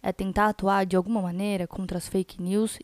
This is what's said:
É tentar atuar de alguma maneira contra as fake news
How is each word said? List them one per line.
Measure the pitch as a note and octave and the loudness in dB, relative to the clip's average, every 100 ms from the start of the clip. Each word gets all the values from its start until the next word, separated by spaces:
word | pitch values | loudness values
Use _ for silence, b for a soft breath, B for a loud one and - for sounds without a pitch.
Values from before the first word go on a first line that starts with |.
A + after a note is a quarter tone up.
É | - | -6
tentar | - F#3+ F#3 G#3+ | -2 -2 2 2
atuar | G#3 F#3+ G3 F#3+ | 2 2 2 4
de | F#3 | 2
alguma | F3+ A3+ | 2 0
maneira | F3+ F3 G#3 G3 F3 | 0 -2 -2 -2 -4
contra | - F#3 F3+ | -6 -4 -4
as | - | -2
fake | F#3+ F#3 - | -2 -2 -4
news | F3 G3+ A3 - | 0 2 0 -2